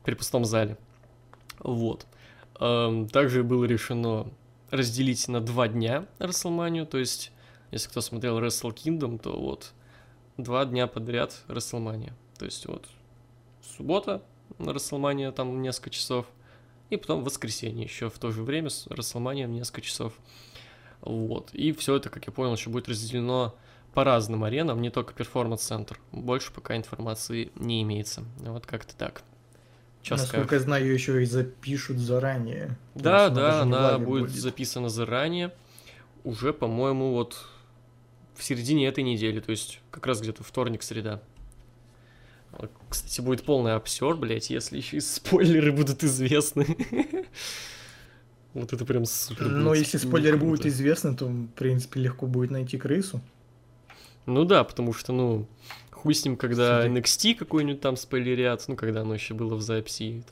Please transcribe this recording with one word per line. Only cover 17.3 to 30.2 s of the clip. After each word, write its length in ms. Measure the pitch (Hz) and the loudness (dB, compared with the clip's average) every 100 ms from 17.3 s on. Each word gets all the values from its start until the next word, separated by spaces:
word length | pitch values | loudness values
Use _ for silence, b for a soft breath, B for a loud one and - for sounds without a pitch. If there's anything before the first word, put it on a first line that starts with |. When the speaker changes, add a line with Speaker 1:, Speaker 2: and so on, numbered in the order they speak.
| - 117 - 117 113 | -6 -6 -6 -6 -8
Speaker 1:
еще 260 | 117 - 117 | -8 -8 -8
в 80 | - | -6
то 140 | 120 | -6
же 100 | 110 | -4
время 260 | 113 156 151 | -4 -4 -4
с 180 | - - | -8 -10
WrestleMania 580 | - 120 120 123 139 120 | -8 -8 -6 -6 -4 -4
несколько 340 | 117 120 - | -6 -8 -10
часов. 320 | - - 117 - - B B B B B B B | -8 -6 -6 -10 -20 B B B B B B B
Вот. 500 | - 113 113 - - | -6 -4 -4 -4 -8
И 180 | - 151 | -2 0
все 240 | 151 - 139 | 0 0 0
это, 140 | - | 0
как 160 | - - | -12 -10
я 60 | |
понял, 200 | 123 127 | -4 -2
еще 160 | 113 117 | -2 -4
будет 180 | 120 120 | -6 -4
разделено 640 | 110 113 123 120 127 117 - b b b | -6 -4 -4 0 0 0 -4 b b b
по 100 | - | 2
разным 400 | 139 120 107 110 | 6 6 4 0
аренам, 380 | 107 131 165 117 | 0 0 0 0
не 80 | 120 | 0
только 240 | 123 117 | -2 -4
перформанс-центр. 840 | - 117 127 117 113 - 107 104 - - | -6 -4 0 0 -2 -4 -6 -8 -14 -14
Больше 400 | - 123 127 - | -8 -2 -2 -2
пока 240 | - - 113 | -12 -6 -6
информации 760 | 110 - 113 110 - 117 - - | -6 -8 -6 -6 -6 -6 -6 -6
не 260 | 117 113 | -2 0
имеется. 400 | 107 104 101 - 117 131 | 0 -2 -6 -8 -12 -12
Вот 280 | 127 113 - | -10 -12 -10
как-то 300 | 113 - - | -12 -10 -8
так. 280 | - - - - _ b b b b - | -8 -10 -20 -20 _ b b b b -14
Че 140 | - | -4
Speaker 2:
Насколько 300 | 139 | -2